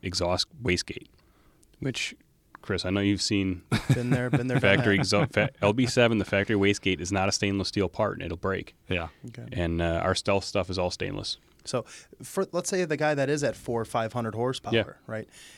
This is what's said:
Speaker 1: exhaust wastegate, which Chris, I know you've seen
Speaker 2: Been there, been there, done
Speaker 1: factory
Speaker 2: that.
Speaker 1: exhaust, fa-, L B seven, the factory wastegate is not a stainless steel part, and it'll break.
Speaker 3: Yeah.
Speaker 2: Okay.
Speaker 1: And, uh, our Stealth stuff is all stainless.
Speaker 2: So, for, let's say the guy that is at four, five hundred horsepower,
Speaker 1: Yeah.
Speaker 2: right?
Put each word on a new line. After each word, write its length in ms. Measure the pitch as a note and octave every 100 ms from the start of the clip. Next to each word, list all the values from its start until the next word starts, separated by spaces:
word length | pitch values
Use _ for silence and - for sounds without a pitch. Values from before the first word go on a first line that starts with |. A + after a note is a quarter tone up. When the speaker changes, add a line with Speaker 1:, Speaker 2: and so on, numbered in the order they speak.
Speaker 1:
exhaust 440 | F#2+ F2+ F2 F2+ - D3+
wastegate, 440 | A#2 F2+ - - - _ _ _ _ _ _ _
which 360 | C3+ A#2+ - - _ _ _ -
Chris, 220 | - F#2+
I 60 | F#2
know 100 | G2+
you've 200 | G2+ G2+
seen 400 | - G2+ F#2+ F2+ - - -
Speaker 2:
Been 180 | B2 B2
there, 200 | B2+ B2
been 160 | B2 B2+
there, 120 | B2+
done 180 | G2+ G2
Speaker 1:
factory 200 | G#2+ G2
Speaker 2:
that. 40 |
Speaker 1:
exhaust, 300 | F#2+ G2+ -
fa-, 180 | - - -
L 120 | G2+
B 120 | A2+ B2
seven, 320 | - A#2 A2+
the 60 |
factory 320 | F#2+ G2 G2+ G#2
wastegate 440 | G2 G2+ G2 F2+
is 120 | F2
not 160 | G2 F#2+
a 40 |
stainless 360 | - G2+ G2 F#2+
steel 200 | G#2 F#2
part, 260 | - G#2+
and 80 | -
it'll 140 | F2+ -
break. 360 | F#2+ F#2+ - - -
Speaker 3:
Yeah. 200 | F#2 E2 - A#2+
Speaker 2:
Okay. 180 | A#2 A#2
Speaker 1:
And, 300 | A#2+ E2+ E2+
uh, 180 | E2+ E2
our 120 | F2
Stealth 300 | F#2+ - G2+
stuff 260 | - G2+ F#2
is 80 | F#2
all 120 | F2+
stainless. 460 | - F#2+ G2 G2+ - _ _
Speaker 2:
So, 200 | - B2 - - - -
for, 240 | B2 - F#3+
let's 160 | E3+ F3
say 140 | F#3+
the 120 | F3 D3
guy 180 | D3+
that 140 | D3 C3+
is 160 | D3
at 100 | C#3 -
four, 280 | - A#2
five 280 | A2 A#2+ A2+
hundred 220 | A#2+ A2+
horsepower, 380 | G#2+ B2 C3 -
Speaker 1:
Yeah. 100 | A#2 G#2 - -
Speaker 2:
right? 220 | A2 G#2+ - -